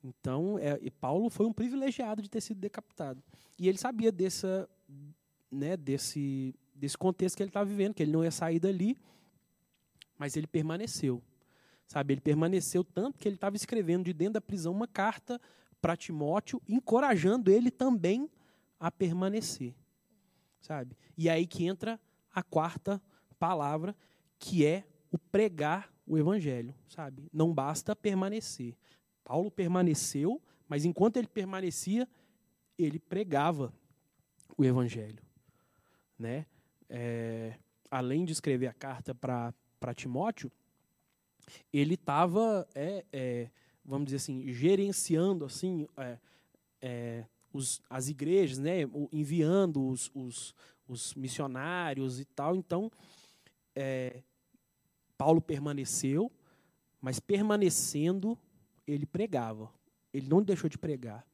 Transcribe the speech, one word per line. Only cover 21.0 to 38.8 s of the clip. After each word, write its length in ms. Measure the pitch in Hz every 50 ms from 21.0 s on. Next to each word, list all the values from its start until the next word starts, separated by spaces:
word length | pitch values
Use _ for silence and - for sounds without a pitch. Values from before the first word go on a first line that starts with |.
| _ _ -
E 120 | - 160 165
aí 180 | 165 165 170
que 180 | 170 - - 170
entra 340 | 175 196 165 - 220 226 220 _ _ _ _ _ _ _
a 100 | 190 180
quarta 580 | _ - 160 160 170 165 - _ 196 202 190 _ _ _ _ _ _ - _
palavra, 560 | 170 170 185 156 143 143 151 156 160 196 208 _ _ _ _ _ _ _ _
que 280 | _ - - - 175 147
é 200 | 147 165 196 - _ _ _ _ _
o 60 | -
pregar 720 | 170 _ _ - 196 220 208 175 156 147 151 165 196 202 - _ _ _
o 120 | - 156
evangelho, 560 | 160 151 170 202 214 160 147 127 120 117 123 139 - _
sabe? 400 | _ - - 156 139 135 131 143 165
Não 220 | - 151 160 170 165
basta 420 | 143 135 143 156 147 - - 214
permanecer. 800 | _ - 208 196 190 190 196 208 220 214 - - - 123 120 120 _ _ _ _ _ _ _ _ _ _
Paulo 280 | - 123 160 185 208
permaneceu, 880 | _ - 185 170 175 185 180 170 151 147 - - - 139 147 185 247 320 _ _ _ _ _
mas 180 | _ 151 147 151
enquanto 320 | 175 165 - 190 233 214
ele 100 | 254 226
permanecia, 800 | - _ 214 190 190 190 190 190 175 - - - 185 202 233 254 - _ _ _ _ _ _ _ _ _ _ _ _ _
ele 220 | - 170 151 147 160
pregava 760 | _ _ - 190 214 185 147 139 143 170 170 147 135 113 - _ _ _ _ _ _ _ _ _ _ _ _ _ _ _ -
o 60 | - 135
evangelho, 580 | 127 123 127 123 117 110 113 107 107 107 - - _ _ _ _ _ _ _ _ _ _ _ _ _ _ _ _ _ _
né? 280 | - 117 113 120 151 156 _ _ _ _ _ _ _ _ _
É, 680 | - 120 117 120 117 117 117 113 113 113 113 113 113 - _ _ _ _ _ -
além 320 | 139 127 127 123 135 160 180
de 80 | 165
escrever 360 | 156 - - 156 135 123 127
a 60 | 123 113
carta 400 | _